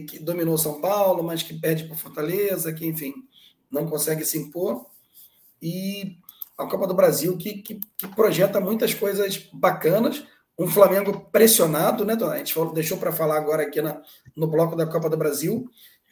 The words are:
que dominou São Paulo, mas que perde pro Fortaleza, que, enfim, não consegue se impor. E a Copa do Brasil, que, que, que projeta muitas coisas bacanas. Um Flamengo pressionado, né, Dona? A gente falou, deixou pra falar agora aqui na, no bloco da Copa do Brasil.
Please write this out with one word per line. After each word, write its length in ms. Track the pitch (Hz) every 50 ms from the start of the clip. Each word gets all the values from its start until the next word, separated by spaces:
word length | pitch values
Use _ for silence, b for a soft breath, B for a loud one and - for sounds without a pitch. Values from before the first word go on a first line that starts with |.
| 160
que 140 | - - -
dominou 380 | 156 160 175 175 165 165 160 156
São 220 | 160 156 147 147
Paulo, 440 | 156 185 202 208 196 190 180 175 165
mas 180 | 170 165 165
que 120 | - - 160
perde 320 | 160 160 165 160 156 160
pro 100 | 160 - -
Fortaleza, 720 | - 135 - 160 151 160 180 202 202 196 185 160 165 160
que, 140 | 160 160 165
enfim, 280 | 165 160 160 143 135 135 - - b b b b b b _ _ _
não 180 | 135 147 165 156
consegue 360 | 151 151 - 156 156 156 151
se 120 | - - 160
impor. 480 | 143 - - 170 185 214 233 247 - - - - _ B B B B B B B _ _ _ _
E 560 | - 165 180 185 190 196 202 202 196 - - - B B B B B B _ -
a 80 | 139
Copa 220 | - - 190 196 185
do 60 | 185
Brasil, 420 | 185 190 165 139 131 147 180 180 165
que, 240 | - 208 196 -
que, 180 | - - 208 - - - _ -
que 100 | - 190
projeta 500 | - - - 202 160 160 185 - 196 202
muitas 340 | 185 185 226 220 247 214 -
coisas 560 | - 208 202 190 196 202 190 - - - -
bacanas. 720 | - - - 180 160 - - 156 180 214 233 294 - - B B B B B _ _ -
Um 100 | 180 170
Flamengo 600 | - 202 196 180 180 196 190 196 190 165 - -
pressionado, 760 | - 220 226 220 - - 170 156 151 151 175 214 220 220 202
né, 100 | 208 226
Dona? 180 | 226 214 156 -
A 40 | 139
gente 160 | 143 - -
falou, 200 | 160 165 165 160
deixou 260 | 160 156 - 190 -
pra 120 | - 175
falar 260 | 160 - 160 151 151 151
agora 260 | 147 147 156 151 151
aqui 180 | 147 - 151
na, 200 | - 156 - - B B B B B B -
no 120 | 156 160 156
bloco 280 | 156 156 165 165 170
da 100 | 165 160
Copa 240 | 156 - 165 165 160
do 80 | 156 156
Brasil. 500 | 156 147 139 131 151 180 220 254 254 B B B B B B B B _